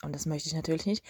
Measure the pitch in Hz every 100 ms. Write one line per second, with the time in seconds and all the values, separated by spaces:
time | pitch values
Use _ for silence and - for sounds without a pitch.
0 | 151 143 160 151 160 160 160 160 196 214
1 | -